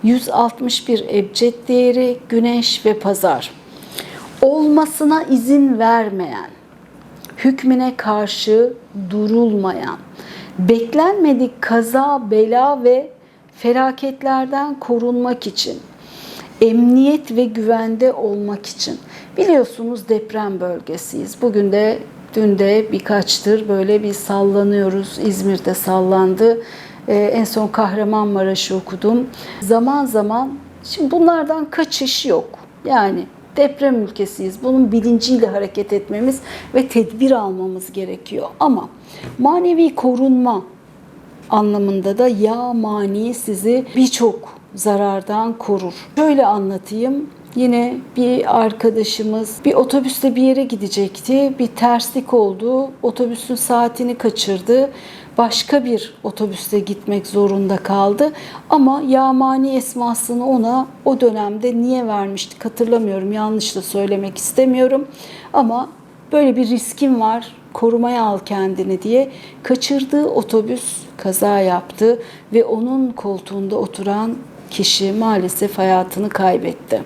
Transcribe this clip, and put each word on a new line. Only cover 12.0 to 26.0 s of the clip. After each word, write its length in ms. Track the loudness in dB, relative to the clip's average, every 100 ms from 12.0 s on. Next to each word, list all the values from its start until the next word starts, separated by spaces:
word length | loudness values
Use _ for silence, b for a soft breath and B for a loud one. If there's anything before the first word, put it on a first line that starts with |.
| 2 0 0
bela 520 | 2 4 4 2 2
ve 260 | 4 2 0 -14 b b b -4
felaketlerden 1200 | 0 2 0 -2 -6 -4 -2 -2 -2 -4 -4 -6
korunmak 680 | -2 -2 0 -2 -2 -4 -6
için, 320 | -6 -6 -8 -14 -20 B B B B B 2
emniyet 720 | 4 6 6 6 4 2 -2 -2
ve 100 | -2
güvende 680 | -2 0 0 0 0 0
olmak 520 | 0 -4 -4 -6 -8 -10
için. 340 | -10 -8 -8 B B B -2
Biliyorsunuz 720 | 4 4 4 -2 -8 -8 -2
deprem 500 | -2 -2 -6 -4 -4
bölgesiyiz. 760 | -4 -6 -8 -10 -8 -10 -10 -2
Bugün 300 | 0 2 2
de, 260 | 2 2 0 -6 -18 -6 2
dün 240 | 2 4
de 260 | 4 4 2
birkaçtır 760 | -4 0 0 0 -2 2 2 2
böyle 340 | -2 2 2
bir 100 | 0
sallanıyoruz. 1040 | -6 -4 0 2 4 2 2 2 -2 -6 -4 -4
İzmir'de 480 | -2 0 0 -2
sallandı. 880 | -4 0 0